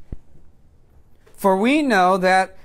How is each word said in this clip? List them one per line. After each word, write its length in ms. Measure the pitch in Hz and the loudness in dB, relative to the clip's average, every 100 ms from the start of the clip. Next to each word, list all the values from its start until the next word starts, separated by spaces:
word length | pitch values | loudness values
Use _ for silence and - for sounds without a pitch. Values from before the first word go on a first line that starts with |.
| - - - - - - - _ _ - - - _ - | -16 -16 -16 -20 -20 -20 -20 _ _ -20 -20 -20 _ -4
"For 220 | 202 190 | -2 0
we 240 | 226 294 | 0 0
know 340 | 285 202 180 190 | 0 2 2 2
that 380 | 185 190 190 - | 2 0 0 -8